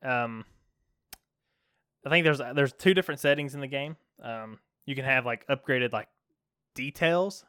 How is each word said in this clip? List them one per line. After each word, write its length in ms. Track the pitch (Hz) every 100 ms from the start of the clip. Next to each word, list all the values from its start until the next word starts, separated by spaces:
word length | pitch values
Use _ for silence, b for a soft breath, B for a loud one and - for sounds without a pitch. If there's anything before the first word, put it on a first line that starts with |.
um, 440 | 131 123 117 113 - _ _ _ _ _ _ - _ _ _ _ _ _ _ _ 143
I 40 |
think 140 | 170
there's, 160 | 160 143 123 143
there's 180 | 139
two 200 | - 190
different 260 | 185 175 143
settings 340 | 143 143 143 143
in 40 |
the 60 | 135
game. 300 | 139 147 156 _ _
Um, 360 | 123 113 110 110 _ _ -
you 100 | 135
can 100 | 131
have, 200 | 131 123
like, 200 | 117 -
upgraded, 440 | 135 - 127 120
like, 160 | 110 - _ _ _ _ _ _ -
details. 680 | 139 - 165 170 196 -